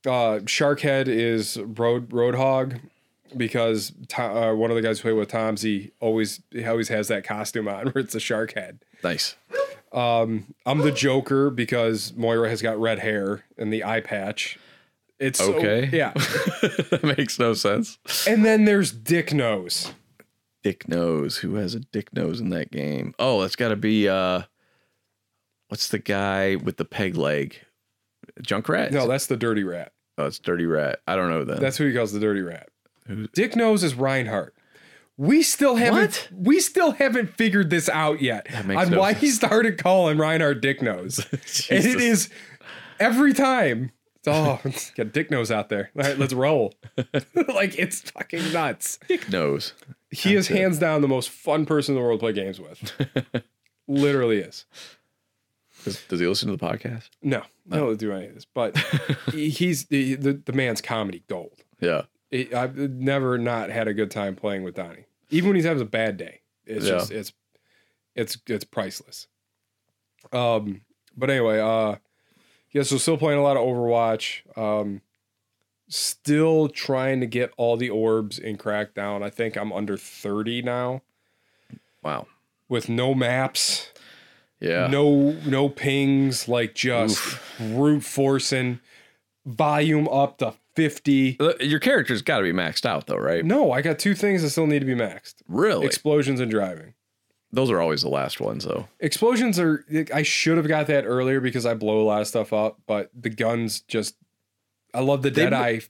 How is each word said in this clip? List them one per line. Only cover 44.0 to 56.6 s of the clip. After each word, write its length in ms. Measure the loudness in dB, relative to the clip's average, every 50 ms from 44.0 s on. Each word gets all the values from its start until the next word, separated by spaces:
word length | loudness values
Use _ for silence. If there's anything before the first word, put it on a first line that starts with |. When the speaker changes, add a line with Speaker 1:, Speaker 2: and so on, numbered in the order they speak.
| _ _ _ _ -2
Speaker 1:
Oh, 360 | 0 2 4 4 2 0 0
<laughs> 20 | -4
it's 280 | -6 -6 -6 -12 -10
got 200 | _ -6 -6 -2
Dick 180 | -2 -2 0 0
Nose 220 | 0 0 0 0
out 160 | 0 -2 0
there. 240 | -2 -4 -4 -4 -6 _
All 60 | -2 -2
right, 140 | 0 0
let's 140 | 0 -2 0 0
roll. 400 | 0 2 2 4 2 0 -2 -4 _ -20 -10 _
<laughs> 180 | -6 -6 _ -4 -4 -4 _ _ -2 0 0 0
Like, 240 | 0 0 0 0
it's 220 | -4 -4 -4 -4 -10 -12 -14
fucking 420 | _ -14 -12 _ -6 -6 -4 -2 -2
nuts. 440 | 0 0 -2 -4 -6 -8 -10 -10 -10 -2 -2
Speaker 2:
Dick 200 | -2 -2 0 -4
Nose. 440 | -2 0 0 0 0 -2 -4 -8 -12 -16 -20 -20 -20 _ _ _
Speaker 1:
He 260 | -12 -2 2 4 4
is 120 | 4 2
Speaker 2:
That's 100 | 2 2
it. 40 | 2
Speaker 1:
hands 180 | 2 2 2 2
down 220 | 2 2 4 2
the 60 | 4
most 220 | 4 2 0 -2 -6
fun 360 | -12 -8 -2 0 0 0 2
person 300 | 2 2 0 2 2 0
in 60 | 2
the 40 | 2
world 120 | 2 2 2
to 40 | 0
play 100 | -2 -2
games 260 | -2 -4 -4 -8 -10
with. 840 | -14 -20 -18 -14 -14 -14 -4 -4 -4 -2 _ -6 -6 _ -6 -6 -6 _ _ _ _
Speaker 2:
<laughs> 220 | _ _ _ _
Speaker 1:
Literally 500 | -2 0 2 4 4 4 2 2 2 2 0
is. 260 | 0 -6 -14 -20 -20 _ _ -20 -20 -20 -20 _ _ _ _ _ _ _ _ _ _ _ _ _ _ _ _ -12 -10
Speaker 2:
Does, 180 | -10 -10 -10 -8
does 120 | -6 -4 -2
he 80 | 0
listen 220 | 0 0 -2 -2 -4
to 60 | -4
the 80 | -4